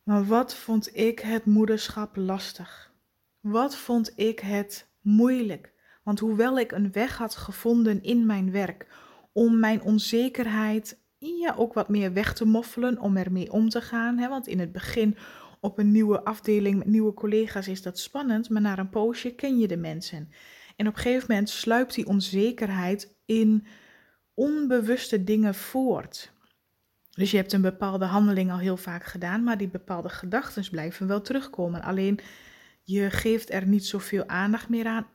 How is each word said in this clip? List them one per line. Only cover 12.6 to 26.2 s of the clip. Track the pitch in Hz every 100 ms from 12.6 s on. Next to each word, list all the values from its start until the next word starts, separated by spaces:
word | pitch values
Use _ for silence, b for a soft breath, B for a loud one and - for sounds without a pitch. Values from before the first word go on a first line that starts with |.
| 233 - 247 240
om | 202 190
ermee | 185 185 175
om | 208 220
te | 233
gaan, | - 233 233 240
hè? | 247
Want | 269 254
in | 185
het | 170
begin | 180 - 240 214 208 B B B B
op | 202 208
een | 208
nieuwe | 214 214 202
afdeling | - 214 - 208 202 196
met | 196
nieuwe | 220 214
collega's | 208 208 214 220 202 190
is | 190
dat | 185 180
spannend, | - 277 277 220 240
maar | 214
na | 208 190
een | 190
poosje | 220 220 240 247
ken | 240 277 254
je | 208
de | 170
mensen. | 165 156 - 165 156 B B B B B
En | 214
op |
een | 214
gegeven | 247 254 254
moment | 208 208
sluipt | - - 233 254
die | - -
onzekerheid | 196 190 190 220 240 214 190 180 202 - _
in | - 220 220 220 B B B B B B B
onbewuste | - 285 302 285 247 214 247 - 214
dingen | 190 214 214
voort. | 196 - 262 262 185 - -